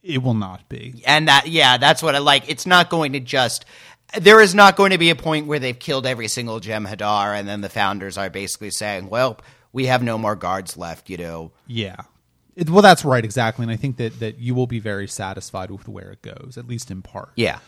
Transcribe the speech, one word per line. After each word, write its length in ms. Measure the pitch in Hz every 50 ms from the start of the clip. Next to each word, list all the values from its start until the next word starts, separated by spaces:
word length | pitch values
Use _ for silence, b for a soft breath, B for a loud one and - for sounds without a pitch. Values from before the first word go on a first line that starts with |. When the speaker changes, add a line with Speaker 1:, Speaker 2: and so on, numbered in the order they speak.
| _
Speaker 1:
it 200 | 185 156 131 127
will 120 | 127 117
not 340 | 110 101 92 92 92 - _
be. 320 | - - - - 123 - -
Speaker 2:
And 220 | - 147 151 156 156
that, 200 | 139 143 - 160
yeah, 300 | 165 160 147 127 127 123
that's 240 | 131 143 156 147 156
what 120 | 160 139
I 40 | 143
like. 280 | 143 147 143 139 127 -
It's 180 | 151 131 - 185
not 220 | 180 180 175 170
going 220 | - 165 160 143 131
to 60 | 143
just, 460 | 127 120 - 135 127 117 - - - B B B B B B B _ _ - 226
there 200 | 165 196 214 220
is 140 | 220 196 175
not 220 | 208 202 196 190
going 160 | 196 196 196
to 80 | 190 175
be 100 | 165 165
a 60 | 165
point 320 | - - 160 156 151 151 147
where 100 | 147 147
they've 200 | 127 127 120 123
killed 280 | - - 147 135 123
every 220 | 127 127 117 117 107
single 320 | - - 120 117 110 113
Jem'Hadar 720 | 101 107 110 107 107 95 107 95 104 104 107 104 101 104 104 104
and 80 | 101 101
then 140 | 101 104
the 80 | 101 95
Founders 460 | - 113 104 98 98 98 95 98 92 98
are 120 | 98 95
basically 400 | 82 95 101 92 - - 107 104
saying, 400 | 90 - 107 104 101 95 95 98
"Well, 300 | 101 117 127 131 110 - b b b b b b
we 140 | - 123 131 123
have 160 | 127 123 123
no 140 | 117 113 110
more 160 | 113 107 107
guards 400 | 92 90 90 92 95 95 85 - -
left," 320 | 90 85 82 - _ -
you 80 | 95 85
know. 340 | 87 85 82 82 82 82 - _ _
Speaker 1:
Yeah. 300 | - 123 117 107 95 90 - - - _ _ _ _ _ _ _ _ _
It, 140 | 180 175 151
well, 120 | 165 196 202
that's 200 | 196 175 - -
right, 180 | 147 131 123 113
exactly. 380 | 107 101 131 117 113 110 - 120
And 80 | 113
I 40 | 113 113
think 200 | - 139 123 -
that, 220 | 120 113 - 117
that 180 | 117 110 107 -
you 160 | 120 120 123
will 140 | 123 127 123
be 120 | 120 117
very 280 | 101 110 101 98 98 95
satisfied 640 | - - 104 95 95 95 - - - 98 92 92
with 160 | 95 98 - 110
where 240 | 104 98 92 95
it 100 | 98 101
goes, 360 | - 107 98 - - - 123 -
at 80 | 120 123
least 240 | 120 113 - -
in 100 | 95 95
part. 300 | 92 - - - - - _ -
Speaker 2:
Yeah. 200 | 113 95 - - b